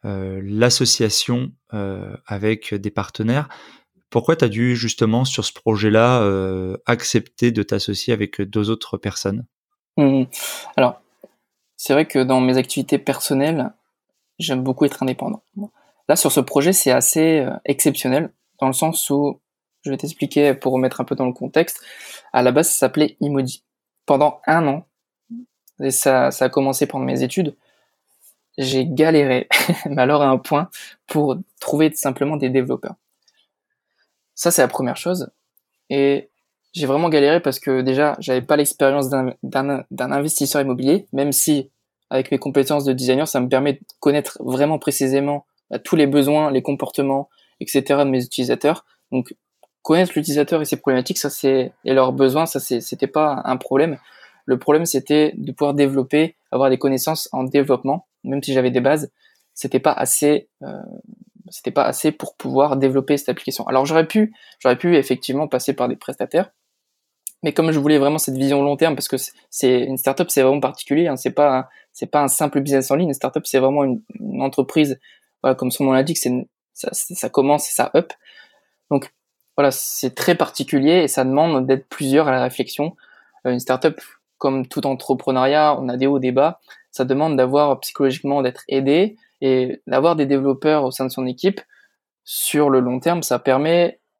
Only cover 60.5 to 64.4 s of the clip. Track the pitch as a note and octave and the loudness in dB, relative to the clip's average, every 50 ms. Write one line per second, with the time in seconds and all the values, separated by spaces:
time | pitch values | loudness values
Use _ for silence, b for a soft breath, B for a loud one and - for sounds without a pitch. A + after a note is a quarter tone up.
60.5 | _ _ C#3+ - - - - - - - - - - _ - _ _ _ - - | _ _ -16 -14 -14 -14 -16 -16 -18 -20 -20 -20 -20 _ -20 _ _ _ -20 -20
61.5 | - - - B2 - D3 C3+ - C3+ - - D#3 D3+ - - - - _ - C3+ | -20 -10 -10 -2 0 0 0 0 -2 0 -2 -2 -2 -2 -10 -14 -12 _ -8 -2
62.5 | C3 C3 C#3+ D3+ C#3 C3+ C3+ C3+ C3 C3+ C3+ - D3 C#3 - - B2 - - - | 2 2 2 4 2 2 2 2 2 0 0 0 -2 -2 0 -4 -6 -4 -6 -8
63.5 | - - - - C3 C3 C3+ D3 D#3+ D#3+ E3 D#3+ - G#3+ G#3+ G#3+ B B | -8 -6 -6 0 0 0 0 4 2 2 2 2 2 0 0 0 B B